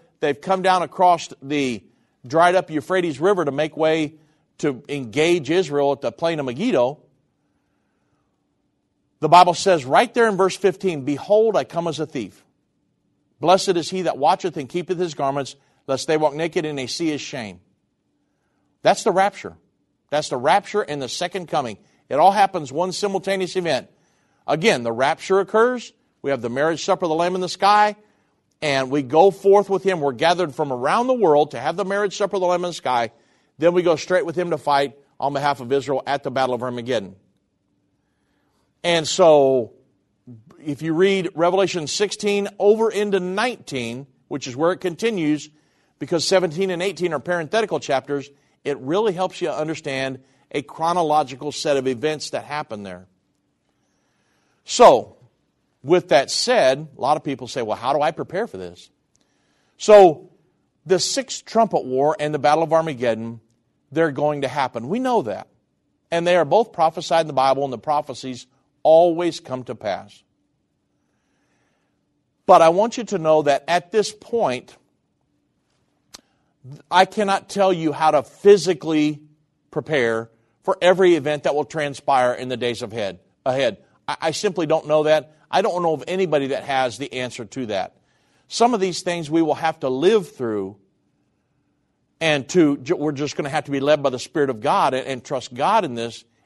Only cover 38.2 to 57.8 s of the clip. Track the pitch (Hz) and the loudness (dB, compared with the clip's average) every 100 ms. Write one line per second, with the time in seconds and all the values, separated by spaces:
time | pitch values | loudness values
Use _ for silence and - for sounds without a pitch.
38.2 | _ _ _ _ _ _ 175 170 147 - | _ _ _ _ _ _ -2 -2 -2 4
39.2 | 170 147 135 131 110 - _ _ _ _ | 6 8 6 2 -2 -10 _ _ _ _
40.2 | - 113 _ - 151 139 160 160 190 196 | -20 -20 _ -14 -10 -8 -4 2 2 2
41.2 | 170 143 170 190 190 175 143 - 202 - | -2 0 0 2 0 -2 -6 -4 -4 -2
42.2 | 202 202 202 - 202 220 220 185 208 190 | -2 -2 -4 0 2 4 0 0 -2 -2
43.2 | 180 196 247 - - 135 117 120 139 _ | -2 -4 -4 -6 -10 -8 -8 -10 -14 _
44.2 | _ 143 135 123 165 185 180 160 226 208 | _ -10 -10 -2 -2 -2 -6 -4 -4 -2
45.2 | 151 151 - _ _ _ _ _ 143 170 | -2 -2 -6 _ _ _ _ _ -4 -4
46.2 | - 190 175 151 196 175 190 160 175 147 | 2 2 2 -2 -4 -2 -4 -4 -4 -4
47.2 | 165 175 151 220 220 156 - 131 - 143 | -4 -4 -2 -2 -2 -4 -2 -4 -2 -6
48.2 | 131 _ _ _ - 135 127 180 220 175 | -8 _ _ _ -8 -6 -2 0 0 -2
49.2 | 185 - 170 143 156 156 156 135 135 127 | -4 -4 -6 -4 -6 -6 -6 -4 -6 -8
50.2 | _ _ _ 147 139 - 160 180 160 151 | _ _ _ -8 -8 -4 -2 0 2 2
51.2 | 139 131 147 - 156 139 131 123 151 151 | 0 -6 -10 -6 -2 0 0 -2 -4 -4
52.2 | - 131 113 147 151 104 101 90 95 _ | -8 -10 -8 -10 -10 -12 -12 -16 -20 _
53.2 | _ _ _ _ _ _ _ _ _ _ | _ _ _ _ _ _ _ _ _ _
54.2 | _ _ _ _ - - 226 123 - _ | _ _ _ _ -6 8 8 8 2 _
55.2 | _ _ _ _ _ _ 131 180 170 156 | _ _ _ _ _ _ 0 0 4 2
56.2 | 131 - - 247 135 135 156 - 127 151 | 2 -2 0 2 2 0 -4 -6 -2 -2
57.2 | 151 135 120 135 110 98 | -4 -8 -8 -8 -6 -4